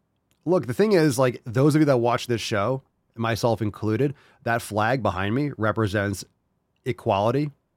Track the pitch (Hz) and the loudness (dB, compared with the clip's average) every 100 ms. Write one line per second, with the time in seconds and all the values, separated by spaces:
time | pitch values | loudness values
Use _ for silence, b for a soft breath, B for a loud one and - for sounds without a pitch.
0 | _ _ _ _ 147 180 117 127 214 185 | _ _ _ _ 0 0 0 0 2 4
1 | 156 120 131 110 123 110 151 151 147 127 | 4 2 0 0 -4 2 4 4 4 4
2 | 117 120 - 113 - 107 104 135 - _ | 2 0 -2 -4 -2 0 0 -2 -8 _
3 | _ - 113 113 120 110 104 - 107 110 | _ -6 -2 0 0 0 -2 -4 -2 0
4 | 143 139 b b 117 117 - 104 107 131 | -2 -4 b b -4 -4 -2 -2 0 0
5 | 104 90 98 120 147 - 107 107 107 104 | -2 -2 -2 -2 -4 -2 -2 0 0 0
6 | 101 98 - _ _ _ _ _ 131 - | -2 -6 -12 _ _ _ _ _ -10 -6
7 | 113 98 107 131 151 - _ | -2 0 0 -2 -6 -10 _